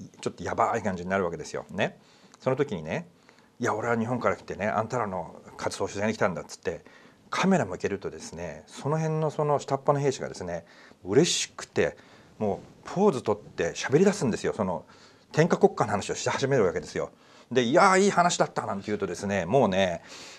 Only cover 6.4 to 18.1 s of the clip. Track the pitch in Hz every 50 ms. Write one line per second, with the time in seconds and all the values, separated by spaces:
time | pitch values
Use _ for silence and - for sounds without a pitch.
6.4 | - - - - - 90 82 - - - - - - - _ _ _ - - -
7.4 | - 190 190 156 113 92 90 87 - 90 98 90 - 82 78 80 - - 85 82
8.4 | 87 80 73 76 - - - - - 135 156 160 160 156 156 156 156 147 - -
9.4 | 147 147 143 139 - - 139 135 - 151 143 139 143 135 127 - 76 64 - -
10.4 | 92 85 87 82 - - - - - - - _ - 90 104 135 175 170 - -
11.4 | - - _ - - - - 107 87 71 - - - - - - - - - -
12.4 | 110 101 90 - - - - - - - - 170 208 202 135 117 - 110 104 -
13.4 | - - - - 85 80 71 - - - 127 160 196 202 185 - 147 113 85 -
14.4 | - 80 - - 101 92 85 78 - - - - - - - _ _ _ - 151
15.4 | 170 175 175 - 202 196 - - 131 101 104 98 - - - - - 123 120 -
16.4 | 135 131 139 123 95 87 80 87 78 - - 85 73 - - _ _ - - -
17.4 | - - 120 127 123 113 147 175 196 190 185 190 202 196